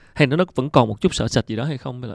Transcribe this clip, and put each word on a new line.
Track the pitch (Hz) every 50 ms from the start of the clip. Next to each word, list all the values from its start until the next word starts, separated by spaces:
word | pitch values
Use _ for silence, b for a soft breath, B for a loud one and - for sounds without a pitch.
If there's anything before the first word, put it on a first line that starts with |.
| b b b
Hay | b 156 131
nó, | 131
nó | 165 185 180 -
vẫn | - 131 147
còn | - 147 120 107
một | 107 104
chút | - 185 -
sợ | - 120 110
sệt | - 123 110 -
gì | 110
đó | 107 117
hay | 151 156 127
không? | - 139 127 123 123 117 104